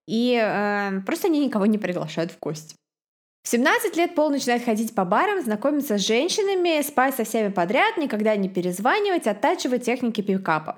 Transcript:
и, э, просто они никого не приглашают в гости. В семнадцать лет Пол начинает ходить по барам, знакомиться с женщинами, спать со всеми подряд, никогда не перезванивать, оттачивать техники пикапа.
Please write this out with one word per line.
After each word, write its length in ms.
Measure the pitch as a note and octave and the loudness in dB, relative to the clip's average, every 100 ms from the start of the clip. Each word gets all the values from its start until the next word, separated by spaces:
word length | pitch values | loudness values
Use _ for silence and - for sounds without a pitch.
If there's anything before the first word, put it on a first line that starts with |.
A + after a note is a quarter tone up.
| - | -4
и, 320 | A3 B3 A#3+ | 0 2 2
э, 580 | G#3+ F3+ G#3 G3+ G3+ F#3+ F#3+ | 2 0 0 0 -2 -4 -4
просто 220 | E4+ G4 | -2 0
они 100 | D4+ C#4 | 2 0
никого 200 | G#3+ G3+ | 2 2
не 120 | G#3+ | 2
приглашают 540 | F#3 F3 D#3+ - E3+ | -2 -4 -4 -4 -4
в 60 | - | -6
гости. 340 | - D#3 - - _ _ _ _ _ _ | -8 -8 -12 -20 _ _ _ _ _ _
В 80 | - | -2
семнадцать 460 | A#3+ C#4+ A4+ G#4+ E4 | 0 2 2 0 0
лет 180 | F4 | 0
Пол 140 | F4 D4+ | 2 0
начинает 340 | C#4+ C4 A#3+ | 0 0 0
ходить 320 | A#3+ G#3+ A3+ | 0 -2 -2
по 120 | - F3+ | -2 2
барам, 340 | G#3+ F#4 G4+ | 2 2 0
знакомиться 540 | B3 G#3+ C#4 D4 C4+ G#3 | -2 -2 0 0 0 0
с 60 | G3 | 2
женщинами, 760 | A3+ E4 G4 G4 F#4+ F4 D#4 | 2 0 0 0 2 2 0
спать 320 | C#4+ - C4+ | 0 2 2
со 100 | C4+ | 0
всеми 240 | A3 A#3 G#3 | -2 0 0
подряд, 460 | G3 F3 B3+ G#4 A4 | 0 0 2 2 0
никогда 400 | C#4+ G#3+ A3 G#3+ | -2 0 0 0
не 100 | F#3+ | 0
перезванивать, 800 | F#3+ F3+ F3+ A#3 G4+ G4+ F4 A#3 | -2 -4 -2 0 2 0 0 -2
оттачивать 580 | G3+ C#4+ F4+ C#4+ B3 | 0 0 0 -2 -2
техники 360 | B3 B3 A#3+ A3 | -2 -2 -2 -2
пикапа. 560 | G3 F#3+ F#3+ D#3 D#3 | -2 -2 0 -2 -2